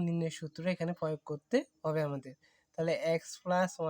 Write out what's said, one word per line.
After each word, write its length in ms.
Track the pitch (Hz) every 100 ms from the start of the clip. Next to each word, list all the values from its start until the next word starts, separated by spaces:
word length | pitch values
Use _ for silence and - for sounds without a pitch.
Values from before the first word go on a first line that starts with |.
| 175
নির্ণয়ের 280 | 170 165 -
সূত্র 220 | 156 - 175
এখানে 200 | 180 165 170
প্রয়োগ 220 | 160 151 -
করতে 280 | 147 _ 247 - _
হবে 160 | 156 156 147
আমাদের। 260 | 139 135 - _ _ _
তাহলে 200 | - 165 160 160 165
x 40 | - -
plus 280 | 180 180 185 - 160